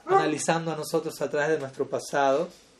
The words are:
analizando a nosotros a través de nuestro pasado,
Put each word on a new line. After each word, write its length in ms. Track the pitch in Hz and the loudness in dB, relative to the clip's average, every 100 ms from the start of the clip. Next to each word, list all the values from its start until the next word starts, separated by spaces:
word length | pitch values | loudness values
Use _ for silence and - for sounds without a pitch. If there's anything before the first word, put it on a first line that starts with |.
| - | 2
analizando 640 | 392 392 147 - 165 165 | 2 2 0 0 0 -2
a 60 | 151 | -6
nosotros 440 | 147 165 156 - | -2 -2 -2 -4
a 80 | 143 | -2
través 200 | 147 151 | 0 0
de 100 | 156 | 0
nuestro 260 | 135 139 131 | -2 -6 -4
pasado, 580 | 123 - 147 135 135 180 - - _ | -4 -2 2 4 4 0 -8 -20 _